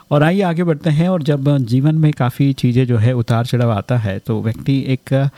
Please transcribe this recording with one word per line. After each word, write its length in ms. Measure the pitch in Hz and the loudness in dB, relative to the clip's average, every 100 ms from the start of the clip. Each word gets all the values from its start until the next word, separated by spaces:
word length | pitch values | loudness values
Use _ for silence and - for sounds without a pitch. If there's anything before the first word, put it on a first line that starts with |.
| - | -2
और 120 | 147 | 0
आइए 200 | 156 196 | 2 0
आगे 220 | 185 165 | 0 0
बढ़ते 260 | 175 147 170 | -2 -2 0
हैं। 180 | 151 175 | 0 0
और 140 | 185 | 0
जब 360 | 139 143 139 143 | 0 0 0 0
जीवन 360 | 113 127 151 | 0 0 2
में 180 | 160 151 | 2 2
काफ़ी 400 | - 120 - 139 | 2 -2 0 0
चीज़ें 340 | 131 127 120 123 | 2 0 2 2
जो 100 | 117 | 2
है 160 | 120 | 2
उतार 340 | 127 117 117 120 | 0 0 -2 0
चढ़ाव 260 | 120 120 | 0 0
आता 240 | 101 - 123 | -2 -2 -2
है, 220 | 107 101 | -2 -4
तो 240 | - 110 | -4 -4
व्यक्ति 420 | 110 117 139 135 135 | -4 -4 -2 -2 -2
एक 420 | 127 - 135 139 | -4 -2 -2 -2